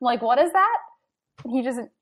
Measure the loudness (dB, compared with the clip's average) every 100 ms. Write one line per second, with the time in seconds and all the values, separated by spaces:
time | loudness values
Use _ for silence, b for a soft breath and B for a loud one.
0 | -2 -2 0 2 2 4 2 0 -6 _
1 | _ _ _ _ -6 -4 -4 -6 -10 _